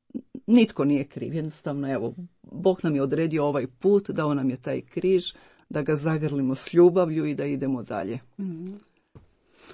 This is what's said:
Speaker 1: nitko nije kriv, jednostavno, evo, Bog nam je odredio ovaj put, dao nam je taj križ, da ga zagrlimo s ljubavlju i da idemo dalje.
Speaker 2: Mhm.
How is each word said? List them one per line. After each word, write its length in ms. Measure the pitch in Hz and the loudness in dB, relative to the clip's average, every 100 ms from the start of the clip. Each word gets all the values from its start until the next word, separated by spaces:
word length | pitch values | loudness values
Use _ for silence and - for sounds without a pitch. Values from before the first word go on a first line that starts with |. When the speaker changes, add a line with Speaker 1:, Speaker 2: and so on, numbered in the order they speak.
| _ - - - - | _ -16 -14 -10 2
Speaker 1:
nitko 380 | 240 226 - | 4 4 2
nije 200 | 143 143 127 | 0 0 -2
kriv, 280 | - 117 | -8 -6
jednostavno, 580 | 156 151 - 156 143 135 | -6 -6 -8 -8 -6 -4
evo, 220 | 123 117 - 175 _ | -4 -4 -8 -16 _
Bog 340 | - 147 196 185 | -16 -2 0 0
nam 120 | 170 | 0
je 80 | 143 | 0
odredio 420 | 139 143 165 156 | 0 0 0 0
ovaj 220 | 147 143 123 | 0 0 -4
put, 420 | _ 190 202 202 | _ 4 4 2
dao 240 | 160 151 | -2 0
nam 160 | 143 131 | 0 -2
je 60 | 123 | -4
taj 240 | - 131 | -6 -6
križ, 420 | - 165 180 185 - - - _ _ | -6 -2 2 2 0 -10 -20 _ _
da 140 | 151 | -4
ga 140 | 143 151 | -2 0
zagrlimo 580 | 156 156 151 139 131 | 0 -2 -2 0 -2
s 180 | 131 - | -2 2
ljubavlju 520 | 170 175 185 170 156 151 | 6 6 6 2 0 -2
i 80 | |
da 100 | 143 143 | -2 -2
idemo 360 | 135 135 123 | -2 -2 -4
dalje. 360 | 101 104 95 117 - - | -4 -6 -4 -8 -12 -10
Speaker 2:
Mhm. 340 | 190 160 185 202 _ _ _ - _ _ _ _ - | -8 -8 -12 -14 _ _ _ -20 _ _ _ _ -20